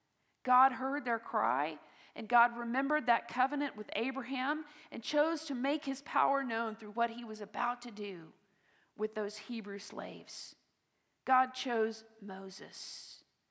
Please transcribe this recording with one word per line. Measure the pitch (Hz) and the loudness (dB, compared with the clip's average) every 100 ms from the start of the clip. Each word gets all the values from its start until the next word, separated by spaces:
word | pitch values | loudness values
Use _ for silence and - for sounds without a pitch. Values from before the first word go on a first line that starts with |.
| _ _ _ _ | _ _ _ _
God | 254 254 262 | 4 6 6
heard | 233 262 285 | 4 -2 -2
their | 240 226 | 0 -2
cry, | - 220 220 254 311 302 - - - - | 0 0 2 2 0 -4 -14 -20 -14 -12
and | 214 | 4
God | 240 240 226 | 6 6 4
remembered | 233 254 277 302 233 | -2 0 2 2 4
that | 233 - | 2 2
covenant | 254 254 277 285 208 | 0 2 2 -2 -4
with | 208 | -6
Abraham | - 254 262 233 262 262 311 311 - - | -2 -2 -4 -4 -2 -2 -4 -6 -16 -14
and | 240 | -10
chose | - 294 320 320 | 0 2 4 2
to | - | -4
make | 247 269 302 | -2 0 0
his | 277 262 | -2 -6
power | - - 269 277 | -2 2 4 2
known | 254 226 233 214 | 0 -2 -2 -4
through | 214 | -6
what | 214 233 | 0 0
he | 233 | 0
was | 233 214 | -10 -8
about | 196 220 240 247 | -8 -2 -2 -2
to | 247 | -8
do | 202 202 175 156 - _ _ _ _ _ - | -8 -8 -8 -12 -20 _ _ _ _ _ -4
with | 214 | -4
those | 214 208 208 | -2 -4 -6
Hebrew | - 233 202 196 | -8 -8 -6 -10
slaves. | - 202 185 175 - - - - _ _ _ _ _ _ - | -8 -8 -8 -10 -12 -12 -12 -16 _ _ _ _ _ _ 4
God | 254 254 | 4 4
chose | - 262 233 220 214 - _ | 0 0 2 2 0 -12 _
Moses | 202 196 190 - 160 - - - - - _ _ _ | -12 -10 -10 -12 -12 -12 -10 -10 -14 -18 _ _ _